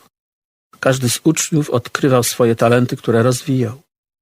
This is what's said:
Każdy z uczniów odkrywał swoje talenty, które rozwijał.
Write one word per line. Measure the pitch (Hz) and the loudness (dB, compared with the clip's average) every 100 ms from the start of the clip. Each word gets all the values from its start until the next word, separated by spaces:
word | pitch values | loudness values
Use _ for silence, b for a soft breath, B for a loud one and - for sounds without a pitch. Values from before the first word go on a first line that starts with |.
| _ _ _ _ _ _ _ - | _ _ _ _ _ _ _ -6
Każdy | 135 131 123 | -2 0 0
z | - | 0
uczniów | - 160 - 165 147 | 0 0 0 -2 0
odkrywał | 120 - - 151 127 | -4 -4 -2 0 2
swoje | 117 - 120 117 | 0 0 0 2
talenty, | 117 123 123 135 | 2 2 0 -4
które | - 117 | -2 0
rozwijał. | 120 123 - 131 113 131 _ _ _ _ | 2 0 -2 -2 -4 -8 _ _ _ _